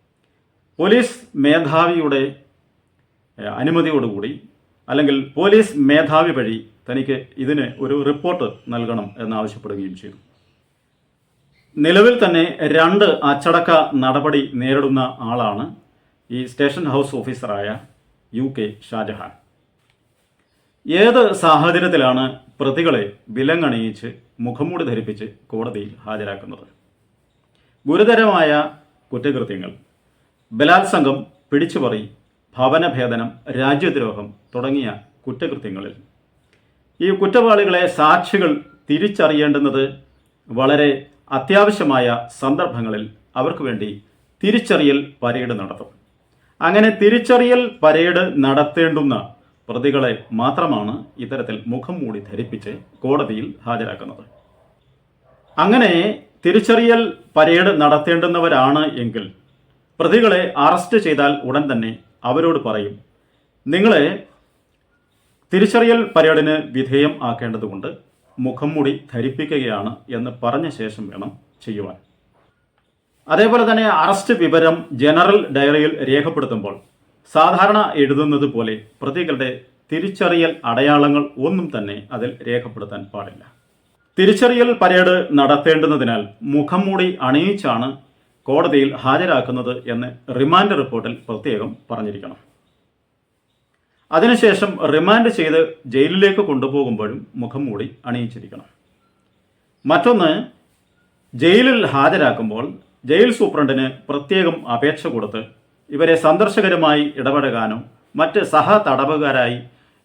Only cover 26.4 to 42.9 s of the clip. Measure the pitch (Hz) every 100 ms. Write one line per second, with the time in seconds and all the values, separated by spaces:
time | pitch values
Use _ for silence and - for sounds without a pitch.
26.4 | 98 101 - _ _ _ _ _ _ _
27.4 | _ _ _ _ 139 175 214 233 214 180
28.4 | 156 147 147 - _ _ - 123 143 127
29.4 | 107 95 92 98 _ _ _ _ _ _
30.4 | _ 113 151 180 - 175 139 135 - _
31.4 | - 143 165 165 123 107 107 - _ _
32.4 | _ 127 131 160 175 127 120 117 117 -
33.4 | 151 123 135 147 175 139 113 104 104 -
34.4 | _ 123 131 139 117 101 - _ 131 127
35.4 | 160 139 104 95 104 101 _ _ _ _
36.4 | _ _ _ _ _ - 180 190 196 247
37.4 | 226 208 196 175 180 - 151 180 - 196
38.4 | 170 147 - _ - 151 202 202 156 151
39.4 | 151 143 139 135 135 - _ _ _ _
40.4 | - 120 135 147 147 135 - _ - 135
41.4 | - 196 208 202 151 131 120 117 - -
42.4 | 135 147 175 120 113